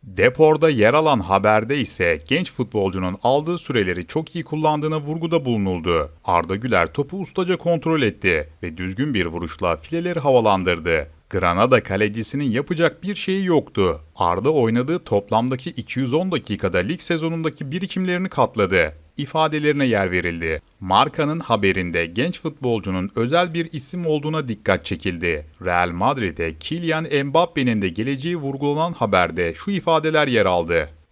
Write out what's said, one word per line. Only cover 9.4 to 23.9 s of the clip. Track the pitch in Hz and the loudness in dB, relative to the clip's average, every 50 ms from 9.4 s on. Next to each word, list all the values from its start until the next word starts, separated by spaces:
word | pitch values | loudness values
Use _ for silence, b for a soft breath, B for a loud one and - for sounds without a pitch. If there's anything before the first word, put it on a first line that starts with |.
| 85 80 - - 95 87 82 | -8 -8 -6 -2 0 0 0
fileleri | 78 - - 160 170 170 180 175 170 | -2 -4 -6 -6 -4 -4 -2 -4 -2
havalandırdı. | 135 143 135 123 113 107 101 95 90 90 87 82 78 87 82 78 71 - - - _ _ | 2 4 4 6 6 4 2 4 2 0 0 0 0 0 0 0 -2 -4 -12 -20 _ _
Granada | - 98 87 87 85 90 107 123 131 113 104 | -4 0 2 2 4 4 4 4 4 4 2
kalecisinin | - 95 98 107 104 101 113 110 - - 135 147 | 0 -2 0 0 0 -2 -4 -8 -6 -4 -4 -2
yapacak | 135 107 120 143 - 180 156 170 156 - - - | 0 0 -2 -2 -4 -2 0 0 0 0 -2 -8
bir | 180 208 | -8 -6
şeyi | - - - 190 196 196 | -6 -4 -2 -2 -2 0
yoktu. | 180 170 147 127 - _ - 98 90 80 73 - - _ | 2 2 2 0 0 _ 0 2 2 0 -2 -8 -20 _
Arda | - 95 87 87 92 104 139 | -2 0 0 0 2 2 2
oynadığı | 156 147 123 113 113 120 127 139 165 180 - | 2 4 2 2 2 0 0 0 -2 -4 -2
toplamdaki | - 113 101 101 - 110 110 117 127 127 127 - 175 | 0 0 0 0 2 0 0 0 0 -4 -4 -6 -10
iki | - - 104 - - 127 | -10 -10 -10 -6 -4 -4
yüz | 135 127 120 | -2 0 0
on | 156 180 190 175 | 0 0 0 -2
dakikada | 143 - - 104 95 - 95 87 92 | -4 -2 -4 -6 -2 -2 0 0 0
lig | 90 107 165 175 | 0 0 -4 -6
sezonundaki | - - 170 165 156 165 165 165 160 156 - - 156 135 | -4 -4 -2 -2 -2 -2 -4 -2 -4 -4 -4 -4 -10 -6
birikimlerini | 139 185 190 190 - 190 185 185 180 180 190 180 | -6 -6 -6 -4 -4 -4 -2 -2 -2 -2 -4 -4
katladı | - - 127 113 - 110 101 90 92 90 82 78 78 - - _ _ | 0 0 0 0 2 0 0 2 4 2 2 2 -2 -10 -20 _ _
ifadelerine | - 143 135 - 156 160 156 151 151 151 147 147 143 139 | -8 -8 -4 0 0 0 2 0 0 0 0 2 2 2
yer | 127 113 101 98 92 | 2 2 2 2 2
verildi. | 90 90 85 87 85 82 82 82 80 73 _ _ _ _ | 0 0 0 -2 -4 -2 -4 -4 -4 -4 _ _ _ _
Marka'nın | 98 92 92 104 131 147 - - 156 147 156 165 | -2 2 4 4 4 4 2 -2 -2 -2 -2 -4
haberinde | - - 131 110 101 98 92 95 90 87 82 85 85 | -2 0 0 2 2 2 2 2 -2 -2 0 -2 -2
genç | 82 85 104 131 175 175 - | -2 -2 -2 -2 -2 -2 -6
futbolcunun | - 160 147 - - 127 117 110 95 101 92 92 90 101 - | -8 -8 -8 -4 -4 -2 -2 -2 -2 -4 -4 -2 -4 -4 -2
özel | - 113 123 143 170 180 180 160 | -2 -2 0 2 0 0 0 -2
bir | 170 165 165 - | -4 -6 -4 -6
isim | 147 127 - | -10 -10 -8